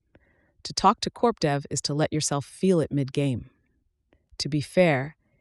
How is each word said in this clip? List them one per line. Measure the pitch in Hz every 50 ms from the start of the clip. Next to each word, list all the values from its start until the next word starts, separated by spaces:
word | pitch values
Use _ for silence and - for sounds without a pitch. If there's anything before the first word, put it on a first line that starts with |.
| _ _ _ _ _ _ _ _ _ _ _ _ -
To | - -
talk | - - 190 226 -
to | - 190
corp | - - - 240 220 -
dev | - 147 143 143 147 -
is | 151 139 -
to | - 143
let | 147 156 -
yourself | - 151 - - 147 143 -
feel | - - - 185 190 185 165
it | 139 -
mid-game. | 139 143 135 135 - 147 143 139 123 - - - _ _ _ _ _ _ _ _ _ _ _ _ _ _ _ _ _ -
To | - 147
be | 156 147
fair, | 131 - - 185 180 165 139 127 139 156 - _ _ _ _ _